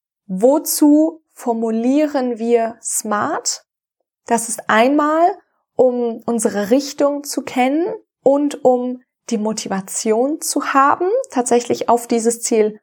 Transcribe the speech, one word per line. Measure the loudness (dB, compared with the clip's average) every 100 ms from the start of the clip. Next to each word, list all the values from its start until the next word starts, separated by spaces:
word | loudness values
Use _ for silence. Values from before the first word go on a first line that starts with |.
| _ _ -10
Wozu | 0 2 2 0 2 4 6 4 -2 _
formulieren | -8 -6 -4 -2 -2 0 2 0 0 -2 -2
wir | 0 2 0 -6
smart? | -8 -8 -4 -2 -2 -4 -6 -8 _ _ _ _ _ _ -4
Das | -2 -2
ist | -8 -2
einmal, | 2 2 2 0 2 2 0 _ _ _ 0
um | 2 2 -4 -6 -6
unsere | -2 -2 -2 0
Richtung | 0 0 -2 -2 -2
zu | -6 -8
kennen | -6 -2 0 0 -2 -6 -14 _
und | 2 2 2 0 2
um | 2 0 -8 _ _ -6
die | -4
Motivation | -4 -6 -6 -6 -6 -4 0 2 0 -2
zu | -4 -4 0
haben, | 2 2 2 0 -2 -2
tatsächlich | -4 0 0 0 -2 0
auf | 0 0
dieses | 0 0 -2
Ziel | 0 2 0 -2